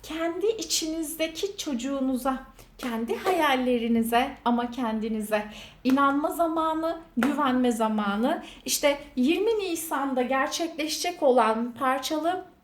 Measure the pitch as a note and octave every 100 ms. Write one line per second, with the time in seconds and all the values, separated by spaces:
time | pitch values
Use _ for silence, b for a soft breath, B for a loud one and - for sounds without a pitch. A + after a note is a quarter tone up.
0 | - D#4+ E4 F4 G4+ A4+ E4 - D#4+ D#4+
1 | D4+ - D#4+ - G4 - D#4 B3 C4+ C#4
2 | C4 B3+ C4+ B3+ - B B - B3 A3+
3 | A#3 A4 F#4+ F4+ D4+ C4 B3 A#3+ A3+ A#3
4 | A3+ A#3 B3 F3+ A#3+ A#3+ A#3+ A#3+ A#3 A3
5 | A3 A3 G#3 G#3+ G#3 B B B B3 C4
6 | C#4 C#4+ D#4+ F4+ E4 D#4+ D#4+ D#4+ E4 E4+
7 | - - B3+ C#4+ C#4 B3+ B3 A3+ A3 G#3+
8 | G3+ G3+ B3+ E4 B B - - D4 C#4+
9 | B - B3 E4+ G#4+ G#4+ F#4 E4 - C#4+
10 | C#4 B3+ A#3+ C4+ D4 - E4 - D4+ -
11 | F4 F4 D4 B3 A3 A3 A#3+ - C4+ C4+
12 | - D#4 D#4+ F#4 - -